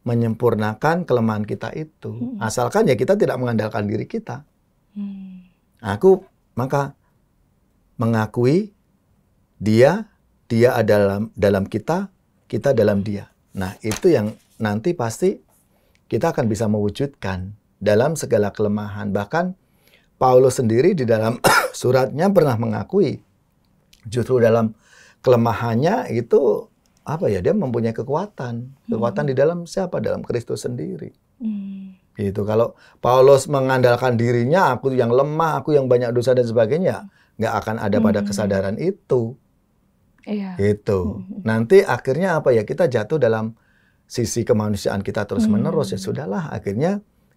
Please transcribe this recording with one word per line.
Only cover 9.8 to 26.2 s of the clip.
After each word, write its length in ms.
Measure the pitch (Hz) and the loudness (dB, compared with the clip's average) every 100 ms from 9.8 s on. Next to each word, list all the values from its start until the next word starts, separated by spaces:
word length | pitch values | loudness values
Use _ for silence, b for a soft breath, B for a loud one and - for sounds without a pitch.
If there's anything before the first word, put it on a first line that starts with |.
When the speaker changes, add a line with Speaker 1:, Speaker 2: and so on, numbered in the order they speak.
| 131 190 220 _ _ _ _ | 6 4 -6 _ _ _ _
Speaker 1:
dia 280 | 117 120 | 2 4
adalah 440 | 120 107 104 98 98 110 | 4 2 4 2 0 -6
dalam 300 | - 104 98 | 0 2 2
kita, 440 | 98 110 - 170 196 _ _ _ _ | 0 -6 -4 -4 -4 _ _ _ _
kita 240 | 120 143 | -4 0
dalam 300 | 123 104 101 | 2 2 2
dia. 280 | 98 101 101 _ _ | -2 -8 -12 _ _
Nah, 220 | 101 92 107 | -10 -10 -8
itu 280 | 113 104 190 | -8 0 2
yang 240 | 143 104 113 _ _ | 2 0 -6 _ _
nanti 380 | 110 104 143 | -4 -2 -4
pasti 480 | 175 117 - 185 214 _ _ _ _ _ _ _ | -4 -4 -2 -2 -2 _ _ _ _ _ _ _
kita 240 | 117 165 | -2 -2
akan 140 | 160 120 | -2 -2
bisa 180 | 104 110 | 0 0
mewujudkan 840 | 107 104 101 143 - 101 92 92 104 _ _ | 0 -2 -2 -6 -6 -8 -6 -8 -14 _ _
dalam 380 | 98 104 135 | 2 2 2
segala 340 | 160 - 117 101 | -2 0 0 0
kelemahan. 600 | - 104 107 104 101 104 | 0 -2 -2 -4 -8 -6
Bahkan 440 | 98 101 160 180 185 _ b b b b _ | -4 -2 -2 -4 -6 _ b b b b _
Paulus 420 | 131 127 131 123 | 4 6 6 4
sendiri 360 | 120 113 156 | 2 4 4
di 100 | 196 | 2
dalam 340 | 117 110 110 117 | 2 2 2 0
<coughs> 320 | - - - | 2 2 0
suratnya 520 | - 120 131 131 131 185 | -4 0 2 0 0 2
pernah 260 | 196 151 113 | 4 2 0
mengakui, 640 | 117 110 - 190 160 113 _ _ _ _ _ _ _ _ | -2 -4 -2 0 0 -2 _ _ _ _ _ _ _ _
justru 340 | 113 120 117 127 | -8 -6 0 4
dalam 360 | 113 113 113 - b b b b | 4 4 0 -4 b b b b
kelemahannya 920 | - 123 117 110 117 113 156 233 - | 2 4 2 -2 -2 0 0 0 -2
itu, 540 | 113 | -4